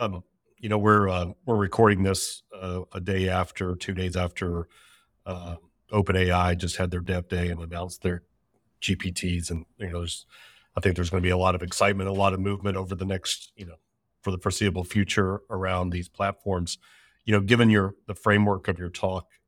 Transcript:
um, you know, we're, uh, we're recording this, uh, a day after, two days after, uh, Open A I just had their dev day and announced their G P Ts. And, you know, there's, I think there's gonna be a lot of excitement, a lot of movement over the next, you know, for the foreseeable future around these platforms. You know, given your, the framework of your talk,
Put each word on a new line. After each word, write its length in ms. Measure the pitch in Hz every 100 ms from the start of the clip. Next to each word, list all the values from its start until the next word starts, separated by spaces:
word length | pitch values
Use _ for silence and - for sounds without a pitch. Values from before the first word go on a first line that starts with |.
um, 240 | 110 90 - _ _ _
you 100 | 107
know, 100 | 107
we're, 300 | 107 104 98
uh, 240 | 90 87 - -
we're 100 | 110
recording 460 | 95 - 110 98
this, 400 | 98 92 - - _
uh, 280 | 98 92 90 -
a 80 | 95
day 280 | 90 95 92
after, 480 | 92 90 - 92 90
two 180 | -
days 220 | 95 92 90
after, 520 | 90 - 90 85 85 _ _ _ _ _
uh, 300 | 95 90 87 85 _ _ -
Open 240 | 107 95 92
A 160 | 92
I 240 | 90 90 87
just 200 | 87 -
had 140 | 90
their 100 | 87
dev 280 | 85 92 87
day 200 | 90 87
and 120 | 85
announced 420 | 82 85 90 -
their 200 | 90 87 _ _ _ _ _ -
G 160 | - 92
P 160 | 92
Ts. 380 | 85 92 87 82
And, 140 | 82 - -
you 100 | 95
know, 100 | 87
there's, 260 | 85 - - - - _ _ -
I 40 |
think 160 | 95 90
there's 140 | 85
gonna 100 | 92
be 100 | 90
a 60 | 90
lot 180 | 92
of 80 | 90
excitement, 460 | 90 - 101 98 95
a 40 |
lot 220 | 98 98
of 60 | 95
movement 360 | 98 98 101 95
over 200 | 92 92
the 80 |
next, 480 | 95 92 - - - -
you 80 |
know, 120 | 90 80 _ _ _ _
for 100 | 101
the 60 | 92
foreseeable 440 | 98 - 101 85
future 600 | 87 104 98 - 95 101 -
around 420 | 95 92 90 90
these 180 | 90 87
platforms. 720 | - 98 - 101 90 85 - _ _ _ _
You 100 | -
know, 60 | 104
given 300 | 98 120 113
your, 240 | 107 98 - -
the 60 |
framework 520 | 95 110 104 104 92 -
of 140 | 87
your 100 | 87
talk, 380 | - 95 92 - _